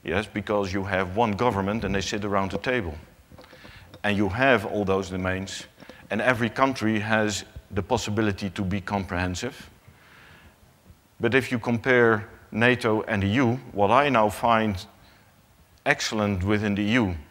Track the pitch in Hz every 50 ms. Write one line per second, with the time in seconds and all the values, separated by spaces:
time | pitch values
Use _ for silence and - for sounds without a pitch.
0 | _ - 80 98 107 104 - 107 101 - 107 104 101 95 92 101 95 95 98 92
1 | 95 90 90 107 120 110 101 92 123 123 110 98 95 98 104 117 104 95 98 98
2 | 95 - - 104 101 104 98 98 98 95 98 98 - 135 127 123 98 85 73 76
3 | - - - _ - _ - - - - - - - - - - - - - -
4 | - 104 104 98 104 95 92 123 131 139 127 107 101 104 - 104 104 95 95 95
5 | 98 87 95 92 92 92 92 92 95 95 - - - - _ _ - - - -
6 | - - - 107 110 123 127 110 120 110 - - 135 135 127 - 107 110 110 107
7 | 104 110 110 110 107 107 101 95 - - - - - _ 95 98 95 - 127 110
8 | - 113 104 107 110 104 98 - 101 98 87 - 101 90 101 101 90 - 104 101
9 | 95 85 95 87 90 90 92 87 - 127 147 - - - - _ _ - - -
10 | - - - - - - - - - - _ _ _ _ _ _ _ - - _
11 | _ _ _ _ - 117 120 135 120 - 127 117 - 123 117 113 - 135 127 123
12 | 120 113 113 104 104 - - - - _ - 104 117 123 127 120 - 117 110 110
13 | - - 110 101 98 98 104 131 139 117 117 135 135 123 - 95 101 98 113 135
14 | 143 147 131 113 107 107 101 - - 120 117 110 110 107 101 90 - - - -
15 | - - - _ _ _ _ _ _ _ _ _ - _ _ _ _ 135 147 -
16 | - - 120 107 104 101 101 92 90 98 107 104 107 104 101 98 104 104 113 131
17 | 113 95 87 78 - -